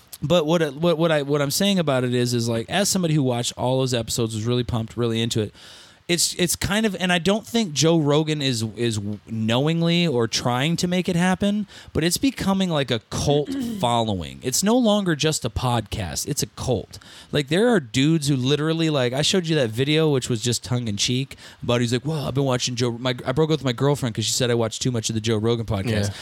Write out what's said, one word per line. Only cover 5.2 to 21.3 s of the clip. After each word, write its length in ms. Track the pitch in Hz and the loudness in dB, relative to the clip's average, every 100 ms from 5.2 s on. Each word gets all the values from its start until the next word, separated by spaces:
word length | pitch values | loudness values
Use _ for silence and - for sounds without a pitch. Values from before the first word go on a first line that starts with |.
into 200 | 117 113 | 0 0
it. 140 | 104 - - - - - - | -4 -6 -20 -20 -20 -12 -4
It's, 260 | 175 - | -2 -2
it's 200 | - 175 | 0 -2
kind 320 | - - 208 226 | -2 -2 0 0
of, 80 | 180 | 0
and 120 | 185 | 0
I 60 | 180 | 0
don't 260 | 170 214 | 2 0
think 280 | - 233 202 | 0 -2 -2
Joe 260 | 135 160 170 | 2 2 4
Rogan 420 | 143 147 156 151 | 4 2 2 0
is, 220 | 135 117 110 104 | 0 -2 -4 -2
is 240 | 120 107 101 104 - | -2 -2 -4 -8 -8
knowingly 800 | 113 110 120 151 165 165 170 170 | -4 0 2 2 2 2 2 2
or 220 | 120 113 | 2 0
trying 480 | - 127 123 151 170 | 0 0 0 0 0
to 100 | 180 | 0
make 220 | 185 180 | -2 0
it 80 | 170 | 0
happen, 500 | 185 185 202 208 196 - - | 2 2 0 -2 -4 -12 -6
but 120 | 143 | -2
it's 120 | 165 - | 0 0
becoming, 540 | 277 - 180 190 185 | -2 -2 0 0 0
like, 220 | 151 135 | 0 0
a 80 | 117 - | -4 -4
cult 420 | - 151 147 147 | -4 2 2 0
<clears throat> 260 | 277 233 208 | -4 -4 -2
following. 580 | 120 120 110 95 73 65 | 0 2 2 -2 -4 -6
It's 180 | 127 - | -4 0
no 140 | 202 247 | 2 4
longer 380 | 226 208 185 147 | 4 2 2 0
just 280 | 156 147 | 0 -2
a 60 | 113 | -4
podcast. 800 | - 127 117 101 - 87 67 - | -2 0 0 -2 -6 -6 -6 -4
It's 160 | 143 | -4
a 20 | 110 | -6
cult. 540 | - - 113 - - - - - | -6 -2 -2 -4 -16 -20 -20 -6
Like, 160 | 151 139 | -4 0
there 220 | 170 240 | 2 4
are 100 | 214 | 2
dudes 480 | 117 127 147 165 139 | 0 2 2 2 2
who 80 | 135 | 0
literally, 520 | 127 143 160 160 160 | 2 0 0 0 0
like, 260 | 147 123 | 2 0
I 80 | 131 | 0
showed 260 | - 196 165 | 0 0 2
you 80 | 156 | 0
that 140 | 113 | 0
video, 380 | 110 135 151 156 | 0 0 2 4
which 200 | 135 - | 2 0
was 100 | 117 | -2
just 220 | 123 117 | 0 -2
tongue 240 | - 123 117 | -2 -4 -2
in 100 | 101 | -2
cheek, 380 | - 127 135 | -2 -2 -4